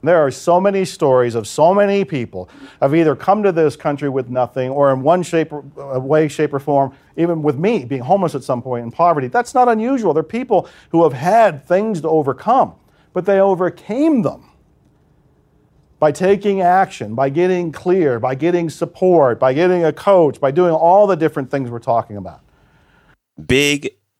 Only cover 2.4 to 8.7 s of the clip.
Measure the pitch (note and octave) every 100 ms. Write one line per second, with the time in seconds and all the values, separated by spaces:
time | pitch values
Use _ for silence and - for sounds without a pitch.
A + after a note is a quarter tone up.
2.4 | F2+ - - - C#3 D#3+ D#3 C3+ - G#3+
3.4 | G3+ E3 D3+ - D#3 C#3 C#3+ C3 B2 B2+
4.4 | B2 C3+ B2+ C#3+ C#3 C3 C#3 F3+ E3+ E3
5.4 | D#3+ D3 C#3 - C#3 C3 C3+ D#3 D#3 D3+
6.4 | D3 C#3 D3+ C#3+ C3 - _ - E3+ E3
7.4 | D3 C3 G3 G#3+ B2 C3+ C3+ G3 E3+ D3
8.4 | - B2 C3